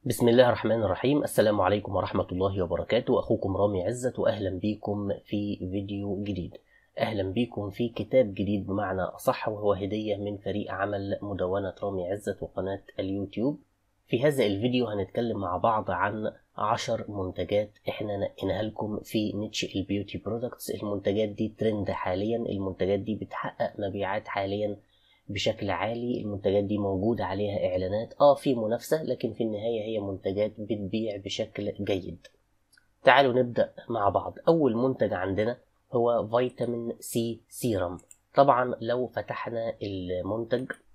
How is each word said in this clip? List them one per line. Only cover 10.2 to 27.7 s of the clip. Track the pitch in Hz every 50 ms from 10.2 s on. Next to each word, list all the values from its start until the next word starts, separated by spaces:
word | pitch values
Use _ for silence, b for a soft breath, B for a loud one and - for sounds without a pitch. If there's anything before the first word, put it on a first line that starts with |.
| 101 104 104
فريق | 98 - 104 95 104 98 -
عمل | 95 92 98 101 101 98 98 98 101 -
مدونة | - 101 101 90 92 90 92 101 101 92 - -
رامي | - 101 98 92 87 87
عزت | 98 104 - 107 95 -
وقناة | - - - 98 92 95 98 98 - - - -
اليوتيوب. | 101 95 98 101 98 95 - 101 110 139 156 - _ _ _ _ _ _ _ _ _
في | _ - 117
هذا | 131 156 143 131 127
الفيديو | 107 98 98 113 123 123 127 120
هنتكلم | 110 104 101 95 - - - 120 117 107 98
مع | 98 87 90
بعض | 90 - 117 113 110 92 95
عن | 92 87 95 104 107 107 107 110 - - _ _ _
عشر | - 107 104 117 120 - - 113 110 110 -
منتجات | 101 101 92 90 - - 90 - 104 104 107 104 _ _ _ -
إحنا | - - 107 107 101
نقيناها | 98 101 - - - - 98 92 95
لكم | 110 107 107 - 110 104 104 -
في | - - - 110 107 101
نيتش | - 101 107 110 - - - - -
البيوتي | 98 95 - 101 101 98 - - 92
برودكتس. | - 101 110 117 123 120 - - - -
المنتجات | - 101 104 104 101 98 - 107 98 107 110 104
دي | 101 - 110 107 - -
ترند | 107 110 107 104 95 90
حاليًا، | 95 - - 95 90 95 101 110 117
المنتجات | 117 117 - - 98 98 95 90 - 92 92 101 101
دي | 101 113 107
بتحقق | - 95 - - - - - - - 117 - - -
مبيعات | 104 98 92 101 98 92 98 110 - -
حاليًا | - 101 98 98 101 104 104 107 101 - b b b b b b b b b -
بشكل | 104 98 - 113 107 - 107 98
عالي، | 92 85 95 110 117 120 120 120 123 -
المنتجات | 107 104 101 98 - 101 95 104 101
دي | 98 104 101
موجود | 101 98 98 92 95 113 120 107
عليها | 101 92 95 98 104 104 101 - - 92